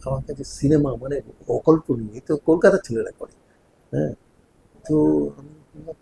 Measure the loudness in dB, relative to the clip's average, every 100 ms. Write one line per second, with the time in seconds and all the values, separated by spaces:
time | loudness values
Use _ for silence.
0 | -8 -6 -8 -12 -12 -2 2 4 2 -4
1 | -6 -8 -8 -14 -6 0 4 4 2 -4
2 | -6 -12 -6 -2 2 4 4 4 0 -6
3 | -6 -10 -18 _ _ _ _ _ _ -4
4 | -4 -6 _ _ _ _ _ _ -2 2
5 | 2 2 -2 -8 -20 -20 _ -20 -18 -18